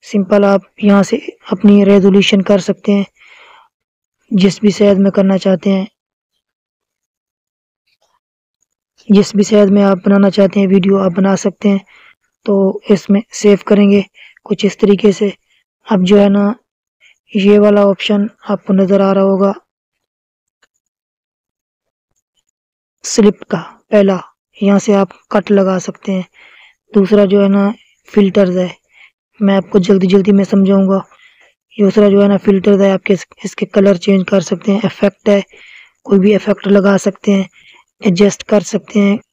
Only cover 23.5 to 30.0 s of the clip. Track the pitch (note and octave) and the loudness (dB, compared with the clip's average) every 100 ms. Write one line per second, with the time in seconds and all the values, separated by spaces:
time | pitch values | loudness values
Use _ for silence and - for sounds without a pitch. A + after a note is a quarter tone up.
23.5 | F3 - _ _ G#3+ G3 F#3 - _ _ | -12 -12 _ _ 0 0 -2 -10 _ _
24.5 | - G3+ G3+ - G3+ F#3+ - _ G#3+ F#3 | -6 -2 0 0 -2 -2 -8 _ -4 0
25.5 | G3+ F#3+ F#3 E3+ - - F#3+ F3+ _ - | 0 0 -4 -8 -14 -8 -8 -10 _ -20
26.5 | _ _ _ _ G#3+ F#3+ G#3 G3 G3+ G3 | _ _ _ _ -2 2 2 2 2 0
27.5 | G3 G3+ A#3+ _ _ _ - G3 G3 F#3 | 0 -2 -6 _ _ _ 0 0 2 0
28.5 | F3+ F3+ - _ _ - _ _ _ G3+ | -2 -6 -10 _ _ -20 _ _ _ 0
29.5 | G3 F#3 G#3+ F3+ G3 | 0 0 -2 2 0